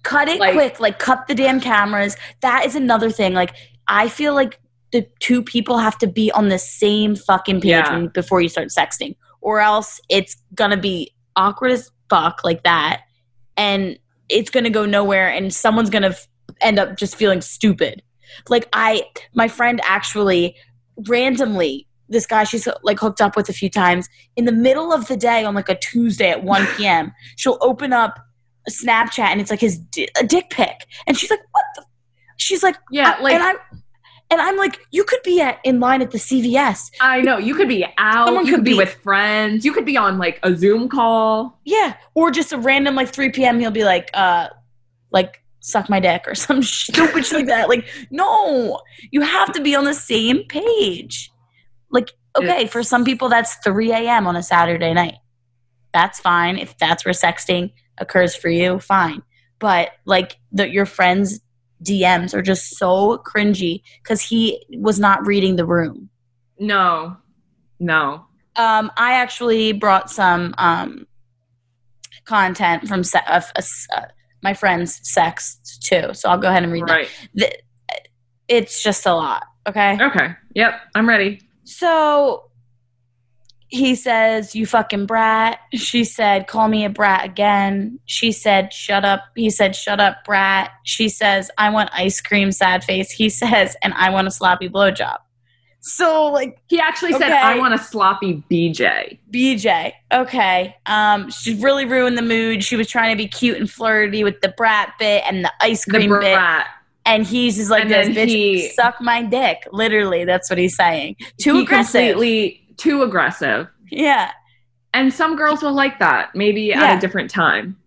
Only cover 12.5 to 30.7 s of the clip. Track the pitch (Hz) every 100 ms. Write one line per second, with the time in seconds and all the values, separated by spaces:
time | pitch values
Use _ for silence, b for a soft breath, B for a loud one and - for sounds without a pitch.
12.5 | 165 175 165 151 - _ _ _ _ _
13.5 | - 208 196 190 - _ _ _ 196 214
14.5 | 262 233 220 208 202 202 196 185 156 190
15.5 | - 226 220 220 208 196 185 - _ -
16.5 | - 220 202 190 196 202 - 214 185 -
17.5 | - 214 175 143 - _ _ B B -
18.5 | 240 233 220 226 214 - - - 233 196
19.5 | - 240 240 - 196 - 208 202 180 175
20.5 | b b _ _ - 202 240 262 247 247
21.5 | 196 160 139 _ _ _ 220 - 220 208
22.5 | 226 - - - 208 214 202 202 214 202
23.5 | 190 196 214 180 175 180 b b - 240
24.5 | 226 247 277 330 320 214 247 233 233 214
25.5 | 202 196 185 - 240 233 196 190 165 185
26.5 | 196 202 - 202 165 160 - B - 269
27.5 | - 247 254 277 240 220 - _ _ _
28.5 | _ - - 240 226 226 - 208 196 202
29.5 | 208 226 165 165 - - - 240 349 -
30.5 | - 214